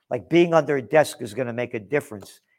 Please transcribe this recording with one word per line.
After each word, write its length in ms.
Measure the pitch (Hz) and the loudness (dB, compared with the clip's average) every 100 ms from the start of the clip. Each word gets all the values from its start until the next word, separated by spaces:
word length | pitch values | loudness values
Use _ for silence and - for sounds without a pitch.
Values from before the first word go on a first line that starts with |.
| - | -8
Like, 180 | 127 87 | -8 0
being 260 | 170 175 | 2 4
under 220 | 165 147 139 | 4 2 -2
a 60 | |
desk 380 | 113 151 143 - | 2 2 2 -2
is 140 | 117 | -10
gonna 180 | 104 120 | -8 -6
make 220 | 117 120 | -6 -6
a 60 | 117 | -8
difference 600 | 98 143 143 104 - - _ | -4 -6 -6 -14 -18 -20 _